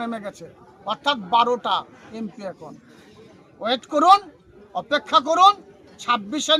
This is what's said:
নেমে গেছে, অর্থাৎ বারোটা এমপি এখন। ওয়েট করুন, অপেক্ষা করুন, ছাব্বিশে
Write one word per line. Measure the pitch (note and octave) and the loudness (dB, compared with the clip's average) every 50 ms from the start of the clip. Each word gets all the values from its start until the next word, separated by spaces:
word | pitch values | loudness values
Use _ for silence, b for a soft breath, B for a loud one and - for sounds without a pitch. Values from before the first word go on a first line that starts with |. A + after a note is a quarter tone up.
নেমে | A#3 A#3 A#3 A3 G3+ | -6 -8 -10 -10 -12
গেছে, | G3+ - - E3+ - - - - - - - - G3 | -14 -14 -16 -20 -20 -20 -20 -20 -20 -20 -16 -10 -10
অর্থাৎ | A3 - - C#4 D4 A#3 F#3+ F3 - | -8 -6 -4 -4 -4 -4 -4 0 2
বারোটা | A#3 A#3 A#3+ B3 A#3+ - A3 F#3+ E3 C#3+ - - - - - G#3+ A3 | 2 2 2 0 -4 -2 -4 -4 -4 -4 -8 -20 -20 -20 -18 -14 -12
এমপি | A3+ G3+ - A3 G3+ F#3 | -12 -12 -12 -12 -14 -14
এখন। | E3+ - E3 D3 - - _ B B B B B B B B B B B - _ _ - | -14 -14 -18 -20 -20 -20 _ B B B B B B B B B B B -20 _ _ -10
ওয়েট | F#3+ A3 B3+ B3+ - - D#4 | -6 -6 -6 -6 -6 -4 0
করুন, | D4 D#4 F4+ G4 G4+ G4 D#4 - _ _ _ - - - - - F3+ | 2 6 6 6 6 4 -6 -20 _ _ _ -20 -20 -20 -12 -10 -10
অপেক্ষা | F3+ - C#4+ C#4+ - - - D#4+ A#3+ D4+ | -6 -4 -4 -4 -2 2 2 2 2 2
করুন, | E4 F4 F#4 G4+ G4+ G4+ - - - - - - - - | 2 4 6 4 4 2 -8 -20 -20 -20 -20 -20 -20 -12
ছাব্বিশে | - A#3 A#3+ A3+ G3 G3+ C4 D4+ - - D#4 | -4 -4 -4 -4 -4 -6 -8 -6 0 0 0